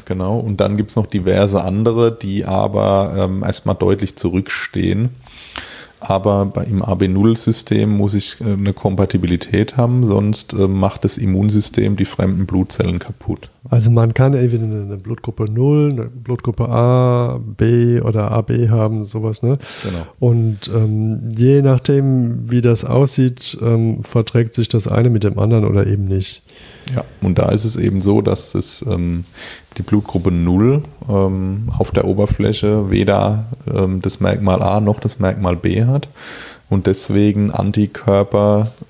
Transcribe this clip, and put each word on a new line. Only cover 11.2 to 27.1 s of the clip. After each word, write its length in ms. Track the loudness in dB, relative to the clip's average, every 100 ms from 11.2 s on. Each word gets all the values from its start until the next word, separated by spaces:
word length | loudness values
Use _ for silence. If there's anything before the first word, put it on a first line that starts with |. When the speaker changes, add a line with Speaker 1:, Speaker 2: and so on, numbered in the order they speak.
| 0 2 2 0 0 0 0 0
Speaker 1:
die 80 |
fremden 400 | -2 -2 0 0
Blutzellen 540 | 0 -2 -2 -2 -2 -4
kaputt. 500 | -6 -10 -8 -8 -10 _ -2
Speaker 2:
Also 200 | 2 4
man 220 | 4 2
kann 220 | 2 2
entweder 300 | 2 0 0
eine, 180 | -2 -4
eine 140 | -6 -10
Blutgruppe 480 | -8 -10 -8 -6 -4
null, 420 | 0 2 2 2
eine 100 | -2
Blutgruppe 640 | -6 -10 -6 -4 -4 -4 0
A, 680 | 2 4 4 4 2 0 -4
B 640 | -6 -2 2 4 4 2
oder 300 | 0 0 0
A 100 | -2
B 260 | 0 0 2
haben, 380 | 2 2 -2 -6
sowas, 360 | -6 -4 -2
ne? 140 | 0 -2 -4 -10
Speaker 1:
Genau. 240 | -8 -8 -10 -2
Speaker 2:
Und, 500 | 2 2 2 -2 -2
ähm, 560 | 0 2 0 -2 -2 -4
je 280 | 2 4 6
nachdem, 880 | 4 2 2 2 2 2 0 -2 -2
wie 100 | 2
das 240 | 2 2
aussieht, 720 | 2 2 2 2 0 0 -8 -4
ähm, 420 | 0 2 2 -2
verträgt 480 | -2 -2 0 0 0
sich 160 | -2 0
das 180 | 0 0
eine 220 | 2 2
mit 160 | 2
dem 140 | 0 0
anderen 260 | 2 2
oder 220 | 4 2 2
eben 180 | 0
nicht. 380 | 0 -2 -4 -10 _ -20 -20 -14 -6
Speaker 1:
Ja, 100 | -6 -6